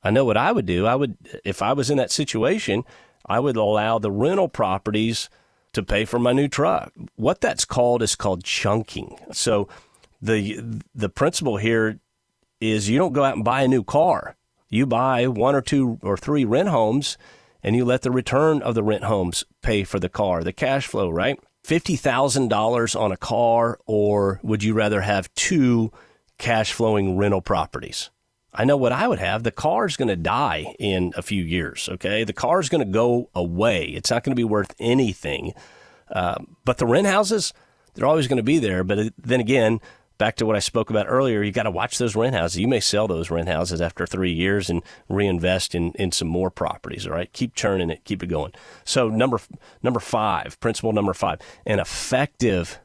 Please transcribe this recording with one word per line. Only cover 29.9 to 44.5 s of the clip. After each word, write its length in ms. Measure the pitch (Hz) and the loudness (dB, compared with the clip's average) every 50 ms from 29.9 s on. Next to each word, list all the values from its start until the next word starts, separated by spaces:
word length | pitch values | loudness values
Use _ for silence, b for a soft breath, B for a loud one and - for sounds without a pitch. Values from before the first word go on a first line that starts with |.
| 143 | -2
gonna 200 | - 139 117 98 | -2 0 0 0
die 580 | 90 82 - 104 120 147 117 80 78 78 73 - - | 0 0 0 0 0 0 0 -2 -4 -6 -8 -10 -4
in 340 | - 104 95 92 90 87 82 | -2 0 0 0 0 -2 -4
a 60 | - 92 | -6 -8
few 220 | - 104 98 90 | -4 -4 -4 -2
years, 440 | 80 82 90 82 82 - - - - 98 | -2 -2 -2 -2 -4 -6 -8 -8 -8 -8
okay? 320 | 92 - 92 101 110 117 | -6 -4 -2 -2 -2 -2
The 80 | 104 - | -4 -4
car's 360 | - - - 165 185 175 135 | -4 0 2 2 2 2 0
gonna 160 | - 160 131 | 0 0 0
go 440 | 101 92 110 117 120 120 120 120 - _ | 0 2 2 4 4 2 2 0 -4 _
away. 500 | 90 90 87 85 87 - - 107 87 78 | -4 -4 -2 0 0 2 2 2 0 -2
It's 260 | - - - - - | -4 -8 -6 -2 -2
not 140 | - 120 - | -2 0 0
gonna 100 | - 135 | -2 0
be 100 | 123 117 | 0 0
worth 300 | 113 104 104 98 - - _ | 0 0 0 0 -2 -6 _
anything. 720 | - 113 120 135 131 110 92 - - - 71 73 82 82 - B B B B B B B B B B B | 0 2 4 4 4 2 0 -4 -6 -6 -6 -4 -6 -8 -10 B B B B B B B B B B B
Uh, 260 | - 95 90 87 87 - - - - _ _ | -4 -2 -2 -2 -2 -4 -8 -14 -20 _ _
but 140 | - 123 - | -2 0 0
the 80 | - | 2
rent 200 | 117 117 156 202 | 2 4 4 4
houses, 460 | 202 - 202 214 190 220 214 180 - - b b b b b b b b | 4 2 2 2 2 0 -2 -2 -4 -8 b b b b b b b b
they're 120 | - - | -2 2
always 220 | 131 156 160 143 123 | 2 4 4 2 2
gonna 140 | 139 127 110 | 0 0 2
be 160 | 113 147 165 | 2 2 2
there. 240 | 127 104 92 90 92 | 2 2 0 0 0
But 300 | 92 101 101 107 110 - - | 0 0 0 0 -2 -4 -8
then 220 | - 117 127 127 | -4 0 0 0
again, 400 | 120 104 131 131 113 110 117 110 B B B B B B B | 2 2 2 4 4 4 2 0 B B B B B B B
back 200 | _ 104 110 117 | _ -2 -2 0
to 100 | - 117 | 0 0
what 80 | 107 110 | 0 0
I 60 | 104 | 0
spoke 300 | - - - 117 110 - | 0 0 -2 -2 -2 0
about 160 | 113 107 101 - | 0 -2 0 0
earlier, 340 | 120 127 135 131 113 104 104 | 0 0 2 2 0 0 -2
you 80 | 104 | -2
gotta 220 | 98 117 107 107 92 | -2 -2 -2 -2 -2
watch 260 | 92 101 - - - | -2 -4 -4 -2 -2
those 160 | 123 117 101 | -2 0 0
rent 220 | 110 113 127 131 | 0 0 0 0
houses. 240 | 101 82 87 92 117 | 0 -2 -2 -2 0
You 80 | - - | 0 0
may 100 | 135 113 | 0 0
sell 300 | 95 - - 101 107 110 | 0 0 0 0 0 0
those 240 | 90 80 78 - 82 | -2 -4 -4 -4 -4
rent 160 | 85 85 87 | -4 -2 -2
houses 340 | 90 78 87 90 90 82 85 | -2 -2 -2 -2 -2 -4 -4
after 240 | 82 - - 87 | -4 -4 -6 -6
three 240 | 85 - 92 95 90 | -6 -4 -2 -2 -2
years 400 | 87 80 87 95 | 0 0 0 0